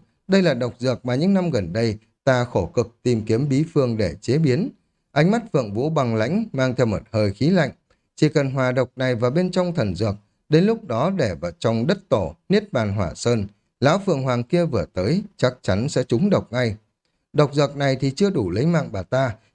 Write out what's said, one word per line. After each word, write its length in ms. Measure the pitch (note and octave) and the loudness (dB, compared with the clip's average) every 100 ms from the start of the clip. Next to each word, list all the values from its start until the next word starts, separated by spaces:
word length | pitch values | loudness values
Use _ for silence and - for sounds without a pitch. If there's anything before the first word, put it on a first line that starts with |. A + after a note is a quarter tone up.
| - _ - | -12 _ 0
đây 140 | G3 | 2
là 120 | F3 | 2
độc 200 | B2 B2 - | 0 -4 -4
dược 280 | B2+ A#2 B2 | -4 -4 -2
mà 80 | |
những 200 | B2+ F#3 | 0 2
năm 160 | F#3+ E3+ | 2 0
gần 220 | A#2+ E2+ | -2 -2
đây 260 | G#2+ A#2 G#2+ _ _ | -2 -2 -4 _ _
ta 200 | - B2+ | 0 0
khổ 220 | B2 A2 E2 | 0 -2 -2
cực 300 | B2 A2 _ | -2 -4 _
tìm 200 | B2 A2+ | -2 0
kiếm 240 | A2 A2+ D3 | 0 0 2
bí 160 | C3 D#3+ | 0 0
phương 240 | D3+ B2 A2 | 0 0 0
để 180 | F#2 F2 | -4 -4
chế 180 | - D3 | -2 2
biến." 300 | D3+ B2+ C4+ - _ _ _ | 2 2 -2 -8 _ _ _
Ánh 180 | C#3+ E3+ | 0 2
mắt 120 | A#3 A3+ | 2 0
Phượng 220 | D3 G#2+ | -2 -2
Vũ 160 | G#2 D3+ | -4 -2
bằng 240 | D#3 B2 | 0 0
lãnh, 300 | A2 A#2 G#3 A3 | 0 0 -2 -4
mang 220 | C3 C3 | -2 -2
theo 120 | B2+ A#2 | 0 0
một 160 | F2+ - | 0 -2
hơi 200 | A2 G#2 | 0 0
khí 180 | - C#3+ | 0 2
lạnh. 200 | F#3 C3 - _ _ _ - | 2 0 -6 _ _ _ -2
"Chỉ 120 | D3+ | 0
cần 220 | D3+ C3+ | 2 0
hòa 220 | C3+ B2+ | 0 0
độc 180 | B2+ A#2+ - | 0 -2 -2
này 180 | B2+ | -2
vào 160 | A#2+ B2 | 0 0
bên 200 | D#3 F#3 | 0 0
trong 240 | F3+ F3+ | 0 -2
thần 200 | E3 G#2 | -2 -2
dược, 200 | E2+ G#2+ G2+ _ _ _ | -2 -2 -4 _ _ _
đến 160 | D3+ | 4
lúc 200 | G3+ A3+ | 4 0
đó 260 | E3+ A2+ E3 | -4 -2 0
để 240 | G3 A2+ | 0 -2
vào 160 | D2+ F2 - | -4 -8 -4
trong 280 | A#2 A2+ C#3+ | -2 0 0
đất 120 | G3+ - | -2 0
tổ, 260 | A2+ D#2 - - | -2 -2 -8 0
Niết 240 | G3+ G#3 | 0 0
Bàn 200 | B2 G#2 | -2 -2
Hỏa 220 | G2+ E2+ | -2 -4
Sơn, 320 | - A#2 A#2 G2 - _ _ | -2 -2 0 -2 -10 _ _
lão 180 | C3 F#3+ | 2 2
Phượng 240 | G3 C#3 | 0 -2
Hoàng 200 | C3 A#2+ | 0 -2
kia 220 | A#2+ F3 | 0 0
vừa 220 | E3+ G#2+ - | 0 -2 -4
tới, 280 | F#2 G2+ F#3 - - | -4 -2 -2 -4 -2
chắc 180 | B2+ - | -2 -2
chắn 260 | - F#2+ C#3 | -2 -2 0
sẽ 160 | C3 | -2
trúng 260 | - A#2+ G3+ | 0 0 2
độc 220 | C#3 - | 2 0
ngay. 240 | B2 A#2 G#2 _ _ _ _ _ | -2 -2 -4 _ _ _ _ _
Độc 220 | D3 C#3+ | 0 2
dược 220 | C#3+ C#3+ C#3+ | 2 -2 0
này 200 | C#3 C3 | -2 0
thì 100 | C#3 | -2
chưa 200 | C3+ C3+ | 0 0
đủ 200 | D3+ F#2 | 0 -2
lấy 160 | G2 D#3+ | 0 2
mạng 220 | E3 A#2+ | 0 -2
bà 100 | G2 | -8
ta, 340 | F2 B2+ C3 - _ | -4 -2 -2 -6 _